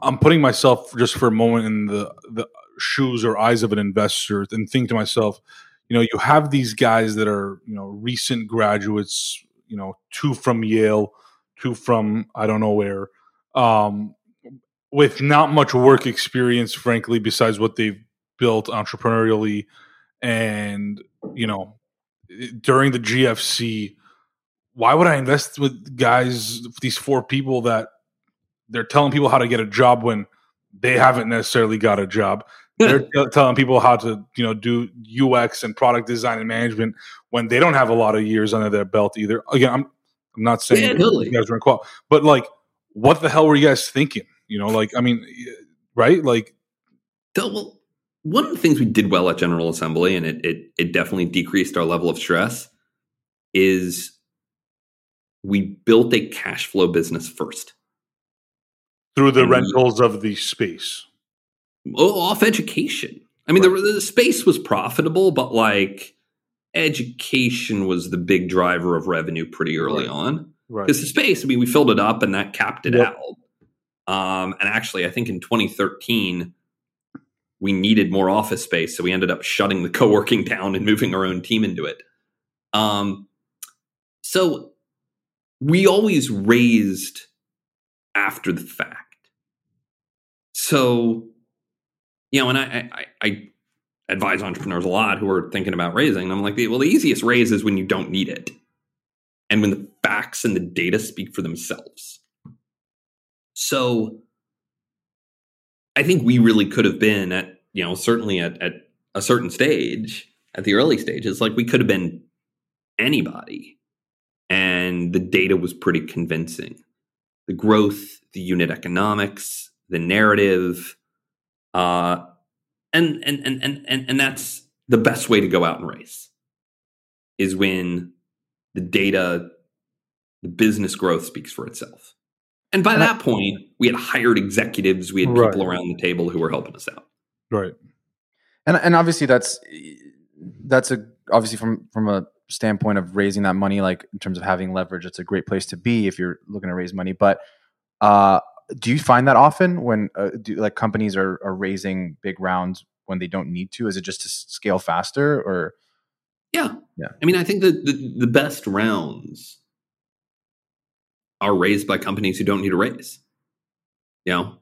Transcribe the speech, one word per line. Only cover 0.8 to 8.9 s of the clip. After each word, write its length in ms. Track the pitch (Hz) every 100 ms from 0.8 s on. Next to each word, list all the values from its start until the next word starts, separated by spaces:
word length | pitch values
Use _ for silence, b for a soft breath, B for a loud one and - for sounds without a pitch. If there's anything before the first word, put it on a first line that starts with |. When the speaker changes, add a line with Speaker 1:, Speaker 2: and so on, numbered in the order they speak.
| - 117
Speaker 1:
just 180 | 117 -
for 120 | 123
a 40 |
moment 340 | 110 117 117 110
in 200 | 107 104
the, 280 | 101 101 - -
the 200 | 113 - - - -
shoes 460 | - - 135 120
or 140 | 113 104
eyes 260 | 110 120
of 80 | 117
an 80 | 104
investor 680 | 101 98 104 - - 101 98
and 180 | 110 101
think 200 | 131 113
to 60 | 113
myself, 440 | 104 120 107 - b b b b -
you 80 | 120
know, 60 |
you 180 | 117 104
have 320 | - 151 147
these 220 | 139 120
guys 420 | 107 120 113 113 107
that 140 | 107
are, 320 | 101 98 95 -
you 80 |
know, 120 | 104 98
recent 640 | 101 117 120 - 120 107
graduates, 960 | 113 107 104 101